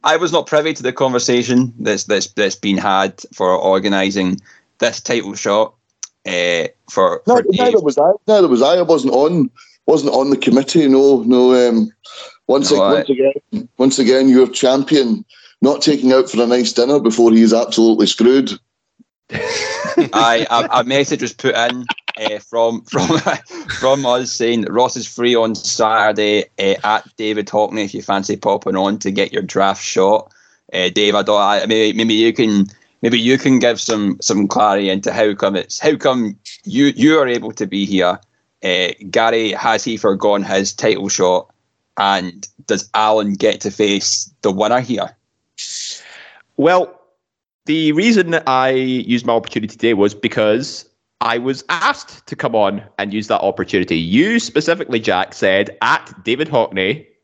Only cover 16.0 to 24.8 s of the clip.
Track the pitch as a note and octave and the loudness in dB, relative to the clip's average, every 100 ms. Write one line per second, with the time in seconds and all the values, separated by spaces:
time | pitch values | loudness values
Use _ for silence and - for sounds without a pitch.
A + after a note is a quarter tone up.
16 | B2+ C3 B2+ A2 A#2+ B2 A2+ - B2 C#3+ | 4 4 2 0 2 2 0 0 2 2
17 | A#2 A2+ A#2 A2+ A2+ A2+ A#2 - A2+ A2 | 2 4 6 6 6 4 0 2 4 4
18 | G2+ - A#2 C3+ B2+ G2+ _ _ _ _ | 2 4 4 4 0 -8 _ _ _ _
19 | _ _ _ - - A#4+ - - - - | _ _ _ -10 -8 -6 -6 -8 -2 0
20 | C#3 G#2+ A#2 A#2 A2+ A#2 A2+ B2+ B2 C#3 | 0 2 2 2 0 0 0 0 0 0
21 | C#3+ D3+ B2 - C3 A2+ A#2+ B2 A#2+ - | 0 -2 -6 -4 -2 0 -2 -4 -10 -10
22 | - - A2 G#2 - A#2 A#2 A2+ - - | -10 -8 -8 -8 -6 0 0 -2 -6 -4
23 | F3+ - - D3 - F4 - A#2+ C3 C#3 | 0 0 -2 -6 -10 -18 -14 -4 0 0
24 | C3 B2 B2 - A#2 A#2+ G#2 G#2+ | 0 -2 -2 -4 -2 -2 -2 0